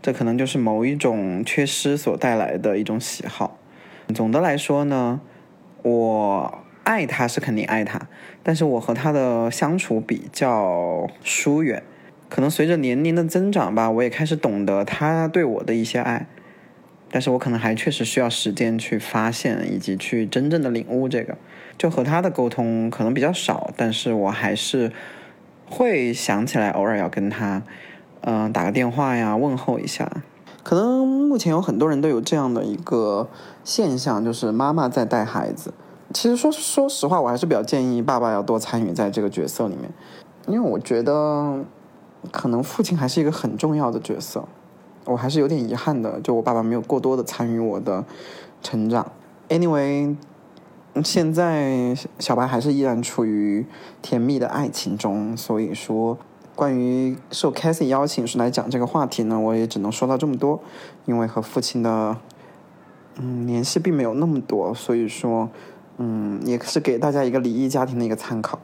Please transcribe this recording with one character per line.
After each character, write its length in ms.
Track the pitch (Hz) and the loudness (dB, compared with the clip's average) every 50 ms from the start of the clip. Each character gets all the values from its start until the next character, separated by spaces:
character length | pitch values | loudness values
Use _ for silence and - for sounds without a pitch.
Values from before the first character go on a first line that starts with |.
这 120 | - - 131 | 0 -2 -2
可 120 | - 127 | 0 0
能 120 | 117 117 | 0 2
就 80 | 123 131 | 2 0
是 140 | 131 - 143 | 0 0 0
某 260 | 120 110 107 107 117 | 2 2 2 2 2
一 120 | 127 143 | 0 0
种 480 | 147 - 135 113 107 98 95 90 92 110 | 2 0 0 2 2 -2 -2 -2 -2 -2
缺 200 | - - - 143 | -2 0 0 0
失 320 | 139 - - - 147 143 | 0 0 -2 0 0 0
所 200 | 147 - - 92 | 0 0 0 0
带 180 | - - 131 120 | 0 0 2 2
来 240 | 110 98 65 67 90 | 2 0 0 -2 -2
的 180 | - 110 101 | 0 0 0
一 60 | 101 107 | 0 0
种 140 | 101 107 117 | 0 -2 -4
喜 260 | - - - - - | -4 -6 -8 -8 -10
好。 340 | - - - 98 - - - - - - - - - - - - - 110 | -10 -6 -4 -4 -4 -4 -10 -20 -20 -20 -20 -20 -20 -20 -20 -8 -6 -2
总 200 | - 117 110 113 | 0 0 2 2
的 80 | 147 | 2
来 160 | 175 175 143 | 2 2 0
说 280 | 147 147 - 143 143 147 | 0 0 0 2 2 2
呢， 360 | 143 139 131 127 120 120 143 - - - - - - - - - - - - - | 2 2 2 2 0 0 -2 -6 -12 -20 -20 -20 -20 -20 -20 -20 -20 -20 -2 0
我 760 | 120 120 117 113 113 110 107 107 101 98 95 71 - - - - - - - - | 2 4 4 4 2 2 2 2 2 2 0 0 -4 -6 -10 -18 -20 -20 -4 0
爱 240 | - 220 220 160 | 0 0 0 0
他 220 | 120 - - 127 120 | -2 -2 -2 -2 0
是 120 | - - | -2 -2
肯 140 | - - 113 | -2 -2 -2
定 100 | 107 107 | -2 -2
爱 180 | - 110 110 107 | -2 -2 -2 -2
他， 240 | 104 - - - - - - - - - - - | -2 -4 -8 -10 -10 -18 -20 -20 -20 -20 -6 -2
但 120 | - 165 | -2 0
是 100 | 156 165 | 2 2
我 160 | 151 131 117 | 2 2 0
和 120 | 117 - 117 | 0 -2 -2
他 200 | 123 131 156 151 | 0 0 0 2
的 360 | 143 131 127 120 117 117 117 | 2 2 2 2 2 0 0
相 300 | 117 - - 147 165 190 | 0 0 0 0 0 0
处 220 | - - 117 110 | 0 0 -2 -2
比 280 | 110 - 117 - - - - | 0 -2 -4 -4 -4 -10 -4
较 760 | - 147 131 120 110 104 92 90 87 87 87 85 85 85 - - - - | -2 0 2 4 2 2 2 2 0 0 0 -2 -2 -4 -6 -8 -8 -6
疏 400 | - - - - - 143 151 160 | -4 -4 0 2 2 2 4 2
远。 200 | 143 110 - - - - - - - - - - - | 2 0 -2 -6 -12 -20 -20 -20 -20 -20 -20 -18 -6
可 120 | - - | 0 0
能 100 | 131 147 | 2 2
随 160 | 156 - 151 | 2 2 2
着 100 | 160 175 165 | 4 4 2
年 240 | 139 127 123 131 151 | 2 2 2 2 2
龄 120 | 165 165 | 2 4
的 100 | 170 170 | 2 2
增 280 | 160 - 180 185 202 202 | 2 2 2 2 2 2
长 200 | 196 131 90 104 | 2 2 2 2
吧， 180 | 110 113 113 | 2 2 2
我 120 | 113 113 123 | 2 2 2
也 80 | 123 | 0
开 160 | 113 - 156 | 0 -2 -2
始 80 | 151 160 | 0 0
懂 320 | 151 - 131 104 101 101 | 0 0 0 0 2 2
得 180 | 98 98 98 101 | 2 2 2 2
他 440 | - - - 147 151 160 165 165 160 | 0 -2 -2 0 0 2 2 0 2
对 160 | 160 180 170 | 2 2 2
我 180 | 135 110 - - | 2 0 -2 -2
的 100 | - 113 | -2 0
一 120 | 117 113 | 0 0
些 160 | 113 - 123 | 0 -2 -2
爱， 260 | 123 123 117 117 - - - - - - - - - - - - - - - - - - - | 0 0 -2 -2 -4 -8 -14 -20 -20 -20 -20 -20 -20 -20 -20 -20 -20 -20 -20 -20 -20 -4 -4
但 100 | 127 127 | -2 0
是 80 | 139 | 2
我 80 | 127 127 | 0 2
可 100 | 127 135 | 2 0
能 80 | 120 | 0
还 160 | 113 113 113 113 | 0 2 0 0
确 160 | 110 - - | 0 0 -2
实 160 | - - 117 | -2 -2 -4
需 140 | 110 - - | 0 2 2
要 100 | 123 120 | 2 2
时 240 | 117 - - 113 101 | 0 -2 -2 -2 0
间 240 | 90 123 117 113 | 0 0 0 0
去 220 | 113 110 - - 110 | -2 -2 -2 -4 -4
发 320 | - - - 117 110 113 | -4 -2 -2 0 0 0
现 420 | 113 - - 131 113 92 85 87 92 | 0 -2 -2 -2 -2 -2 -2 -2 -2
以 60 | 98 | -4
及 180 | 95 - 95 | -2 -2 -4
去 300 | 95 - - - 117 110 | -2 -2 -2 0 0 0
真 240 | 101 - 127 131 147 | 0 0 0 2 2
正 100 | 160 170 | 2 2
的 80 | 143 131 | 0 0
领 160 | 120 117 113 - | 0 -2 -2 -2
悟 200 | 120 127 131 131 | -2 0 0 0
这 140 | 127 120 - | 0 -2 -4
个。 160 | - - - - - - - - - - - | -4 -8 -12 -12 -20 -20 -20 -20 -20 -8 0
就 100 | - 170 | 0 0
和 140 | 165 - 127 | 2 2 2
他 180 | 131 156 170 | 2 2 2
的 80 | 180 190 | 2 2
沟 200 | - - 127 120 | 2 2 0 0
通 420 | 117 - 120 117 113 113 113 113 | 0 0 0 0 2 2 0 0
可 140 | 113 - 110 | 0 0 0
能 100 | 110 127 | 0 2
比 60 | 139 | 2
较 120 | 127 151 180 | 2 2 0
少， 380 | 175 - - 113 - - - - | 0 -2 -2 -2 -2 -4 -8 -4
但 160 | - 123 113 113 | -2 0 0 0
是 200 | 117 - 127 117 | 0 0 0 0
我 180 | 107 101 98 | 2 2 0
还 260 | 104 - - 101 98 | 0 0 -2 -2 0
是 340 | 107 - - - 135 120 113 113 - - - - - - - - - - - - - - - | -2 -2 -2 0 0 0 0 -2 -8 -16 -16 -18 -18 -20 -20 -20 -20 -20 -20 -20 -20 -18 -16
会 420 | - - 254 247 202 151 127 120 117 | 0 2 2 2 4 2 2 0 -2
想 320 | - - - 104 101 113 | -2 -2 -2 0 0 0
起 140 | 143 - 123 | 0 0 0
来 120 | 107 101 | 2 2
偶 120 | - - 98 | 2 2 2
尔 160 | 107 113 101 | 2 2 0
要 100 | 92 82 | 0 -2
跟 200 | - - 98 101 | -2 -2 -2 -2
他， 340 | 110 110 107 101 98 98 110 - - - - - - - - - - - - | -2 -2 -2 -2 -2 -4 -6 -8 -16 -20 -18 -20 -20 -20 -20 -20 -20 -8 -4
嗯， 300 | - 117 107 110 110 107 | -2 0 0 0 0 0
打 120 | 98 87 | 0 0
个 80 | 87 107 | 0 0
电 180 | 117 127 120 | 0 0 0
话 260 | 117 127 147 135 127 | 0 0 0 2 2
呀， 200 | 120 113 110 107 | 2 0 2 2
问 200 | 110 131 147 131 | 2 2 0 0
候 220 | 131 - - 123 117 | -2 -2 -2 -2 -2
一 80 | - | -2
下。 360 | - - - - - - - 143 - - - - - - - - | -6 -4 -4 -6 -6 -6 -8 -12 -12 -18 -20 -20 -20 -20 -18 -2
可 140 | - 170 | 2 2
能 300 | 175 208 240 254 262 262 | 4 4 4 4 4 4
目 300 | 262 269 269 285 294 285 | 2 2 2 4 4 2
前 140 | 233 - 170 | 2 2 2
有 100 | 156 165 | 2 2
很 160 | 190 - 117 | 2 0 2
多 140 | 101 139 156 | 2 2 2
人 100 | 151 135 | 2 2
都 80 | 143 156 | 2 2
有 120 | 139 113 | 2 2
这 160 | 113 - - | 0 0 0
样 180 | 156 139 127 120 | 0 2 2 0
的 100 | 117 110 | 0 0
一 120 | 107 104 | -2 -4
个 520 | 92 85 - 139 120 110 104 101 101 113 110 - - - - - - - | -6 -4 -2 0 2 2 2 2 0 -2 -4 -8 -18 -20 -20 -20 -18 -10
现 340 | - - - 220 170 131 127 | -6 0 0 2 2 0 0
象， 260 | 131 151 123 104 110 | 0 0 0 0 0
就 80 | 117 117 | 0 -2
是 200 | 117 - 113 107 | -2 -2 0 0
妈 200 | 113 131 143 151 | 2 2 2 2
妈 160 | 165 147 127 | 2 2 2
在 160 | 123 135 120 | 2 0 0
带 200 | 104 - 120 107 | 2 2 0 0
孩 280 | 113 - - 65 52 50 | 0 -2 -4 -4 -4 -6
子。 220 | - - - - - - - - - - - - | -8 -10 -14 -14 -16 -18 -20 -20 -20 -16 -8 -6
其 160 | - - 233 | 0 2 2
实 60 | 240 | 2
说， 160 | 240 - 302 302 | 4 4 2 2
说 360 | - - - - - 277 269 | 2 -4 -2 2 2 2 2
实 180 | - - - | 0 -2 0
话， 140 | 143 175 180 | 2 2 2
我 80 | 143 120 | 2 2
还 80 | 120 | 0
是 80 | 123 175 | 0 2
比 80 | 170 147 | 2 2
较 100 | 110 107 | 2 2
建 220 | - - 143 127 127 123 | 0 0 0 2 2 2
议 80 | 120 | 0
爸 200 | 117 143 135 120 | 2 2 2 2
爸 100 | 120 117 | 2 2
要 100 | 110 101 | 2 0
多 180 | 101 - 117 113 | 0 2 0 0
参 280 | 110 - - 117 113 | 0 -2 -2 0 0
与 60 | 98 87 | 0 0
在 180 | 85 110 98 | 0 0 0
这 100 | 98 113 | 0 0
个 80 | 104 101 | -2 -2
角 180 | - - 80 | 0 -2 -4
色 200 | 67 - - 117 | -4 -2 -2 -2
里 80 | 104 92 | -2 -2
面， 160 | - 62 - - - - - - - - - - - - | -6 -10 -12 -14 -16 -20 -20 -20 -20 -20 -20 -20 -14 -6
因 80 | - 190 | -2 0
为 60 | 226 | 0
我 180 | 247 160 107 85 | 2 2 0 -2
觉 240 | - - 131 117 117 | 0 0 0 2 2
得 600 | 131 143 151 151 151 151 147 147 147 139 135 139 - - - - - - - - - - - - - | 2 2 2 2 2 0 0 0 -2 -2 -4 -6 -8 -14 -20 -20 -20 -20 -20 -20 -20 -20 -18 -18 -10
可 180 | - - - 123 | -10 -4 -2 0
能 140 | 117 117 131 | 0 0 0
父 180 | - - - | -2 0 -2
亲 160 | 220 - 185 | 0 0 2
还 120 | 165 139 127 | 0 0 0
是 120 | - - | 2 2
一 40 | 156 | 2
个 80 | 147 156 | 2 0
很 240 | - - 123 104 | 0 -4 -4 -4
重 180 | 107 - 156 151 | 0 0 0 0
要 160 | 151 143 120 | 2 0 0
的 80 | 117 - | -2 -4
角 220 | - - 110 - | -4 -4 -6 -6
色。 260 | - - - - - - - - - - - - - - - - - | -6 -8 -8 -8 -8 -10 -16 -20 -20 -20 -20 -20 -20 -20 -20 -16 -4
我 120 | - 123 | -2 -2
还 120 | 120 117 131 | -2 0 0
是 120 | 143 156 | 2 2
有 80 | 143 135 | 2 4
点 200 | 165 147 123 113 | 2 0 0 -2
遗 60 | 117 | -2
憾 260 | 120 - - 151 131 | -2 -2 -2 0 0
的， 200 | 110 110 - - | -2 -2 -4 -4
就 120 | - - 123 | -2 0 0
我 80 | 113 | 2
爸 140 | 110 123 123 | 2 2 2
爸 80 | 117 113 | 2 2
没 120 | 113 117 | 2 0
有 60 | 120 | 0
过 200 | 113 - 143 131 | 0 0 -2 0
多 160 | - 127 131 | 2 2 0
的 80 | 127 117 | 0 -2
参 280 | - - - 123 117 113 | -4 -4 -4 -2 -2 0
与 60 | 113 | 0
我 220 | 113 110 101 98 | 0 0 -2 -2
的 240 | 95 104 98 95 - - - - - - - - - - - - - | -2 -2 -2 -2 -4 -8 -12 -18 -18 -18 -18 -18 -20 -20 -20 -14 -12
成 260 | - - 110 107 110 | -6 -2 0 0 2
长。 220 | 117 120 - - - - - - - - - - | 2 0 0 -2 -8 -20 -20 -20 -20 -20 -4 0
Anyway， 680 | 165 165 175 175 160 147 139 139 143 143 147 143 147 147 - - - - - - - - - - - - - - - 135 156 | 0 2 4 4 2 2 2 2 2 0 0 0 -2 -4 -8 -18 -20 -20 -20 -20 -20 -20 -20 -20 -20 -20 -20 -6 -4 -2 -2
现 320 | - - 196 170 156 160 | 2 2 2 2 4 4
在 640 | 160 175 170 160 151 143 135 135 127 123 123 123 131 - - - - | 2 2 2 2 2 2 2 2 2 2 0 0 -2 -6 -10 -10 -8
小 160 | - - 131 | -2 0 0
白 100 | 117 127 | 0 0
还 140 | 127 131 117 | 0 0 0
是 120 | 117 147 143 | 2 2 2
依 100 | 139 139 | 2 2
然 200 | 135 120 113 120 | 2 2 0 -2
处 220 | - - - 117 | -4 -2 0 0
于 420 | 110 107 104 104 104 101 104 120 - - - - - - - | 2 2 2 2 2 2 0 -2 -4 -10 -18 -20 -20 -20 -18
甜 200 | - - - 120 | -6 -2 0 2
蜜 180 | 117 127 143 135 | 2 2 2 2
的 80 | 123 | 0
爱 220 | - - 135 147 123 | 0 0 -2 -2 -2
情 280 | - - - 98 92 | -2 -4 -4 -4 -4
中， 400 | 104 - 110 98 107 104 107 113 | -2 -2 0 0 0 -2 -2 -4
所 240 | 113 - - 113 107 | -6 -4 -2 0 0
以 140 | 110 104 98 | 0 -2 -4
说 420 | 110 - - 113 110 113 113 117 117 - - - - - - - | -6 -4 -2 0 2 2 0 0 -2 -8 -20 -20 -20 -20 -16 -4
关 240 | - 151 143 131 127 | -2 0 2 2 2
于 380 | 123 127 127 127 131 131 127 127 - - - | 2 2 2 2 2 0 -2 -4 -8 -12 -8
受 200 | - - 151 135 | 0 0 0 0
Cathy 340 | - - 165 165 160 160 | 2 0 0 2 2 2
邀 200 | 131 131 131 143 | 2 4 2 2
请 180 | 151 - - 120 | 2 0 -2 -2
是 140 | 117 - 127 | -2 0 0
来 100 | 120 123 | 0 2
讲 220 | 127 - 113 113 | 2 0 -2 0
这 80 | 127 127 | 0 0
个 80 | 123 | 0
话 180 | 120 - 160 143 | 0 0 0 0
题 200 | 127 - - 117 | 0 0 -2 0
呢， 160 | 107 113 110 | 0 2 2
我 160 | 107 110 113 | 2 2 2
也 100 | 113 113 | 2 0
只 140 | 113 - 107 | 0 0 -2
能 100 | 98 104 | -2 -2
说 160 | 113 - - | -2 0 0
到 100 | 127 135 | 0 2
这 80 | 127 151 | 2 2
么 120 | 151 135 | 0 0
多， 260 | 120 - 139 151 - - - - - - - - - - | 2 2 0 0 0 -4 -14 -18 -18 -18 -20 -20 -12 -4
因 120 | - 120 117 | -2 0 0
为 80 | 113 | 0
和 160 | 113 113 117 110 | 0 -2 -4 -6
父 180 | - - 135 | -2 -4 -2
亲 220 | 120 - - 123 113 | -2 -2 -2 0 0
的， 360 | 117 110 110 110 107 110 113 - - - - - - - - - - - - - - - - - - - | 2 2 2 0 0 -2 -4 -8 -18 -20 -20 -20 -20 -20 -20 -20 -20 -20 -20 -20 -20 -20 -20 -20 -20 -12
嗯， 280 | - 131 127 127 123 120 | -8 -6 -4 -4 -2 -2
联 200 | 120 120 117 117 | -2 0 0 0
系 160 | - - 180 | 0 0 0
并 120 | 165 196 170 | 2 2 2
没 120 | 147 127 | 2 2
有 100 | 117 110 | 0 2
那 100 | 135 160 | 2 2
么 160 | 170 156 135 | 2 2 0
多， 320 | 113 - - 104 90 87 113 | 0 0 0 0 0 0 -2
所 220 | 117 - - 120 | -4 -2 0 2
以 140 | 117 117 104 | 2 2 0
说， 420 | - - - 123 113 113 110 113 113 - - - - - - - - | -4 -4 -2 0 0 0 0 -2 -6 -14 -20 -20 -20 -20 -20 -20 -10
嗯， 440 | - 123 117 110 110 104 104 101 98 107 | -6 -4 -4 -2 -2 -2 -2 -4 -4 -2
也 120 | 123 123 120 | -2 -2 -2
是 180 | - - - 160 | -2 -2 -2 0
给 180 | 151 - 127 | 0 2 0
大 140 | 117 156 151 | 2 2 2
家 140 | 139 143 135 | 2 2 0
一 60 | 127 120 | 2 2
个 80 | 135 | 2
离 120 | 123 123 113 | 0 0 0
异 160 | 117 135 131 | 0 0 0
家 160 | 135 143 127 | 2 0 0
庭 140 | 127 131 120 | 0 0 -2
的 60 | 120 | 0
一 40 | 113 | -2
个 60 | 110 | -2
参 260 | 107 - - 120 113 | -4 -4 -6 -6 -4
考。 200 | 107 - - - | -4 -4 -6 -8